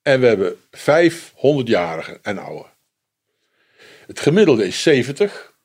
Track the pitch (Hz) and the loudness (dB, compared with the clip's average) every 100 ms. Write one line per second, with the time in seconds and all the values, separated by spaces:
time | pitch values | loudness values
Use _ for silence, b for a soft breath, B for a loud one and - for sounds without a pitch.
0 | 147 131 123 104 92 - _ - - 156 | 0 2 4 2 -2 -6 _ -6 0 2
1 | 170 165 - _ 135 147 117 95 87 80 | 2 0 -20 _ 0 0 0 -2 -2 -8
2 | 80 - - 95 76 76 - _ _ _ | -12 -14 -12 -10 -12 -16 -18 _ _ _
3 | _ _ _ _ b b b b b b | _ _ _ _ b b b b b b
4 | b - 143 180 190 113 92 - 165 139 | b -4 0 4 4 2 0 -2 0 2
5 | 123 139 202 - - _ | 0 -4 -4 -4 -20 _